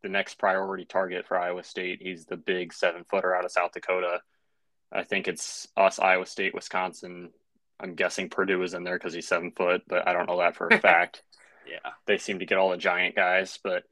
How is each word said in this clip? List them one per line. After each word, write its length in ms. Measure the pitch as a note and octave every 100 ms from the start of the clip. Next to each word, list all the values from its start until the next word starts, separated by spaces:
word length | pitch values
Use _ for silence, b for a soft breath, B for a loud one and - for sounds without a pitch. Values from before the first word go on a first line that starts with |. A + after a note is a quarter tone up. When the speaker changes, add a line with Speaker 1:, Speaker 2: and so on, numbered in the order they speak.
| G2+
Speaker 1:
the 40 |
next 280 | G2 F#2+ -
priority 480 | G2+ F#2+ F#2+ F#2+ F2+
target 420 | F#2 F#2+ F2+ -
for 100 | F#2
Iowa 280 | F2+ F2+ -
State. 360 | - F#2 F2+
He's 260 | F#2 F2 D#2+
the 100 | F2+
big 360 | - F#2 F2
seven-footer 640 | - F2+ E2+ E2+ - F#2 F2+
out 100 | F2+
of 60 |
South 220 | - F2
Dakota. 480 | - - F#2 F2+ F2 - _ _ _ _ _ _
I 100 | G2
think 240 | F#2 G2 F#2
it's 400 | F2 - - - -
us, 220 | F#2+ -
Iowa 260 | F#2+ F#2 F#2
State, 300 | - F#2+ F#2+
Wisconsin. 760 | - F#2 F#2 E2+ F2+ F2+ F2 - _ _ _ _
I'm 160 | F#2+ E2+
guessing 340 | F2+ - F#2
Purdue 320 | - F#2+ F2+
is 120 | F2+ F2
in 100 | F2+
there 140 | F2+
'cause 120 | -
he's 140 | E2+ -
seven 240 | F2 E2+
foot, 320 | - F2+ F2+ -
but 180 | F2+ -
I 60 |
don't 160 | F2+ F2
know 100 | F2
that 160 | F2 -
for 140 | -
a 100 | A3
Speaker 2:
<laughs> 0 |
Speaker 1:
fact. 440 | G2 E2+ F2 - _ b b b -
Speaker 2:
Yeah. 220 | E2 - - -
Speaker 1:
They 120 | G2+
seem 200 | - G2
to 80 | F#2
get 120 | F#2+
all 120 | F#2+
the 60 | F2+
giant 400 | F#2+ F2 F2+ G#2
guys, 420 | F#2 F#2 F#2+ - G2
but 180 | F2+ -